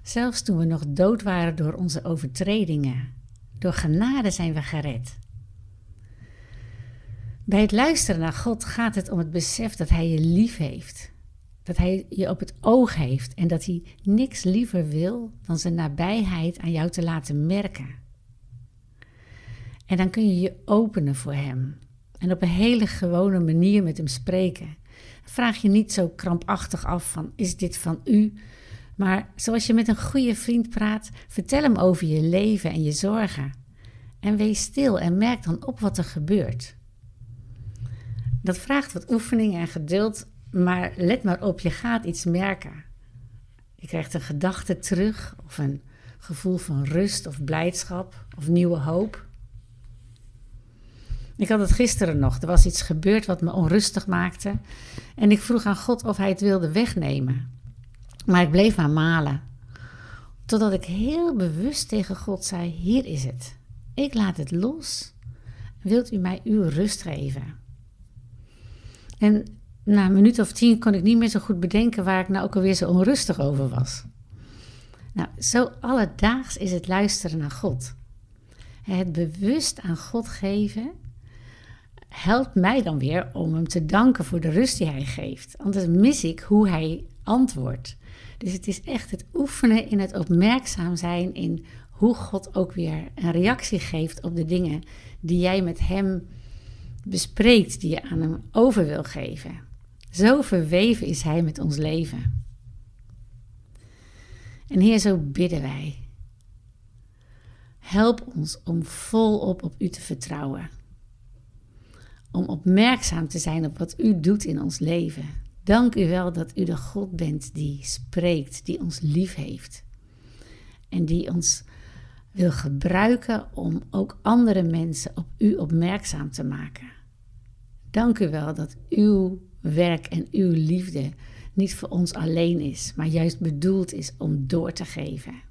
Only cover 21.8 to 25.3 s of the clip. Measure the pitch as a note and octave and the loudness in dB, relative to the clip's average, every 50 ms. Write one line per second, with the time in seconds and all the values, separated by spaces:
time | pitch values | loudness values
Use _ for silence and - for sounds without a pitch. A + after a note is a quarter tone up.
21.8 | - - - _ _ _ - - F3+ F3+ F3+ F3 F#3+ F3 E3+ F#3 G#3+ A#3 B3 A#3 | -20 -20 -20 _ _ _ -12 -6 -2 -2 0 2 0 0 2 4 4 4 4 4
22.8 | G#3+ - - - G3 F3 F3 F3 F#3+ G3+ F#3+ F3+ E3+ D#3+ D#3+ E3 F3 G3 G3+ G#3 | 2 0 0 -2 0 0 2 4 4 4 4 4 2 4 4 6 6 6 6 4
23.8 | F#3+ D#3+ D3+ - D#3 C3+ B2+ B2+ - - F3+ F#3 F#3+ F3+ - - F3 D3+ D#3 - | 2 2 -2 -2 -4 -6 -6 -6 -4 -2 0 0 0 0 -2 -6 -14 -16 -16 -18
24.8 | - - - - - - - - - - | -20 -20 -20 -20 -20 -20 -20 -20 -20 -8